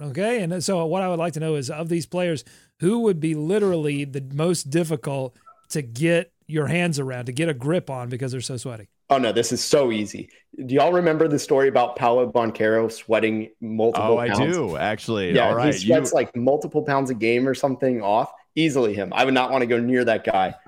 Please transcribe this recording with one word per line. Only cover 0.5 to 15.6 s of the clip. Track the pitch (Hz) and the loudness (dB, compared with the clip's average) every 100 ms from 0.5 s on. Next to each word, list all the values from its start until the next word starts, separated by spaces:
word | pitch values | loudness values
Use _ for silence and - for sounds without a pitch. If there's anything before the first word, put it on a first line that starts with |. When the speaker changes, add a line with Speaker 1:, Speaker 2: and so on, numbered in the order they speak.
| 180 | -4
Speaker 1:
so | - 190 165 | -2 -2 -2
what | 185 | -2
I | 185 | -2
would | 170 | -2
like | 170 | -4
to | 151 | -4
know | 156 151 | -4 -4
is, | 131 | -4
of | 156 165 | -8 -4
these | 170 156 | -4 -2
players, | 175 180 151 - - _ _ | -4 -2 -4 -8 -20 _ _
who | 170 233 | 0 2
would | 226 170 | 2 0
be | 160 151 | -2 -2
literally | 151 208 202 170 151 143 139 | 0 2 2 2 0 -2 -4
the | 135 135 | -8 -8
most | 139 165 170 139 | -2 0 0 0
difficult | 151 165 156 - 139 131 - _ _ _ | -2 0 -2 -4 -6 -6 -10 _ _ _
to | 165 | -8
get | 127 117 165 170 175 _ - | -8 -2 2 2 0 _ -6
your | 156 135 | -4 0
hands | 170 175 143 | 0 0 -2
around, | 135 123 123 | -4 -6 -6
to | |
get | 123 165 | -2 -2
a | |
grip | 135 139 175 - | -2 -2 -2 -2
on | 131 123 | -8 -8
because | 127 131 | -6 -6
they're | 127 | -6
so | - 131 | -8 -10
sweaty? | 139 113 101 _ - | -10 -12 -16 _ 0
Speaker 2:
Oh, | 135 | 2
no, | 120 | 2
this | 104 - | 2 0
is | 117 | -2
so | - 151 131 | 2 4 4
easy. | 107 101 101 98 _ _ - 127 | 0 -4 -8 -16 _ _ -14 -2
Do | 139 | 2
y'all | 151 | 4
remember | 180 175 156 160 | 4 2 4 2
the | 147 | 2
story | - 139 135 | 2 4 4
about | 123 120 - | 4 2 0
Paolo | 123 123 120 | 2 2 2
Banchero | 120 117 110 110 110 113 | 2 0 0 2 2 0
sweating | 113 - 110 110 110 110 _ | -4 0 2 2 0 -6 _
multiple | 113 110 113 - 107 | -8 0 0 2 2
Speaker 3:
Oh, | 113 | 2
I | 120 | 2
Speaker 2:
pounds? | 101 147 180 | 0 0 0
Speaker 3:
do, | 113 76 | -2 -2
actually. | 92 107 - 110 92 | -2 -4 -4 -2 2
Speaker 2:
Yeah, | 107 113 | 2 2
Speaker 3:
All | |
right, | 113 | 2